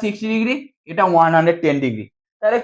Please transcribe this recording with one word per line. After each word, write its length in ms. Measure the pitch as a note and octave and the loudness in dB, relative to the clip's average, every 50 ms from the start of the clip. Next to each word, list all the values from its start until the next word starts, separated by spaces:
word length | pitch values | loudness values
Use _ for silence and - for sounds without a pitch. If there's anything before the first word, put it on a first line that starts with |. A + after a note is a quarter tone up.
সিক্সটি 260 | A3 G#3 G3+ - A3 A3 A3 | -2 -6 -6 -6 -6 -4 -2
ডিগ্রি, 220 | A3+ A3+ B3 C4 C#4+ C4+ - _ _ _ | -2 -2 -2 -2 -4 -8 -12 _ _ _
এটা 180 | D3 E3 E3+ G3 | -10 -2 0 0
ওয়ান 280 | F#3 F3 E3 E3 D#3+ E3 | 2 4 4 4 4 4
হান্ড্রেড 220 | E3 D#3 E3+ E3+ E3+ | 4 4 2 0 0
টেন 160 | E3+ D3+ C#3+ C#3 | 0 -2 0 0
ডিগ্রি। 260 | C#3 B2+ A2 G#2+ G2+ - _ _ _ _ _ _ | -2 -4 -4 -6 -10 -14 _ _ _ _ _ _
তাহলে 180 | - G#3+ A3+ A#3+ | -2 -2 0 0